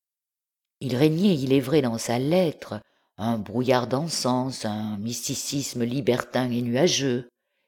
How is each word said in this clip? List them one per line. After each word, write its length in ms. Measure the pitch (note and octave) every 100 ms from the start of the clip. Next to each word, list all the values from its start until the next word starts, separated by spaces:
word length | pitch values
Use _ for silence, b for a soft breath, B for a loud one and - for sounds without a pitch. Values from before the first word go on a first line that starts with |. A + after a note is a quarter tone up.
| _ _ _ _ _ _ _ _
Il 160 | C3+ B2
régnait, 400 | D#3 D#3+ G3+ D#3
il 180 | C3
est 60 | C3+
vrai, 220 | B2 D3+
dans 160 | B2+ A2+
sa 220 | - A#2
lettre, 600 | C3+ F3 F3 - - G#2+ - _ _ -
un 200 | A2+ A#2
brouillard 500 | G2+ A2 B2+ B2 A#2+
d'encens, 760 | C3 E3 - B2+ B2+ C3 B2 A2
un 320 | G#2+ G#2+ G#2
mysticisme 840 | A2 A#2+ - C3 - C#3+ B2+ B2
libertin 680 | A#2+ C3+ A#2+ A#2 - A#2+ B2+
et 100 | A#2+
nuageux, 680 | B2 B2 E3+ C#3 C3+ B2 B2 _ _ _